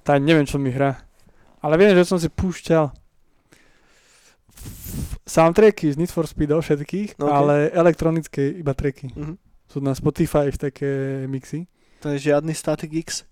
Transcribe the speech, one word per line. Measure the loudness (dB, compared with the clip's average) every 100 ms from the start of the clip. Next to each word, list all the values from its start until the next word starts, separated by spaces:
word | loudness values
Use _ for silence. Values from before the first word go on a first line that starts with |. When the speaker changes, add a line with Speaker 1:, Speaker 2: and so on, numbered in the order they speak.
Speaker 1:
tak | 2 2
neviem, | 4 2 2
čo | -2
mi | -4
hrá. | 0 -2 -2 -12 _ _ _ _ _
Ale | 0 4
viem, | 6
že | 6
som | 4 2
si | -2
púšťal | -2 -4 -4 0 0 0 -4 _ _ _ _ _ _ _ _ _ _ _ _ _ _ _ -20 -18 -16 -12 -10 -8 -10
soundtracky | -4 2 4 6 4 4 -2
z | -2
Need | -4
for | -2
Speedov | -6 -4 0 0
všetkých, | 0 -4 -2 -6 -8 -4
Speaker 2:
No, | 0
ok. |
Speaker 1:
ale | 2 4 2 2
elektronické | 2 2 2 0 -2 -4 -4 -4
iba | -2 -6
tracky. | -4 -4 -6 -14
Speaker 2:
Mhm. | -12 -12 -14 _ _ _
Speaker 1:
Sú | -6
na | -4
Spotify | -2 -2 0 0 2 0
v | -2
také | -8 -6 -6 -4 -4 -6
mixy. | -6 -8 -8 -12 -12 _ _ _
Speaker 2:
To | -6
je | -4
žiadny | 2 2 2
Static | -6 -4 -4 -4
X? | -8 -6 -12 -12